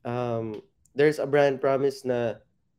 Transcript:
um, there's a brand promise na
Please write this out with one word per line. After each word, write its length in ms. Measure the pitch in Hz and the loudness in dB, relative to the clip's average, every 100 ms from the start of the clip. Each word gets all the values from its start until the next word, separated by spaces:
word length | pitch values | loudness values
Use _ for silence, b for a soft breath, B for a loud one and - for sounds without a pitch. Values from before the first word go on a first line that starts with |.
| 123 | -8
um, 560 | 123 120 117 113 104 - _ _ | -6 -4 -4 -6 -10 -16 _ _
there's 260 | 127 151 151 | 2 2 2
a 80 | 139 | 0
brand 320 | 143 143 131 | 4 4 2
promise 460 | 135 135 139 135 127 | 0 2 0 -2 -4
na 340 | 120 117 107 _ _ _ | -2 -2 -6 _ _ _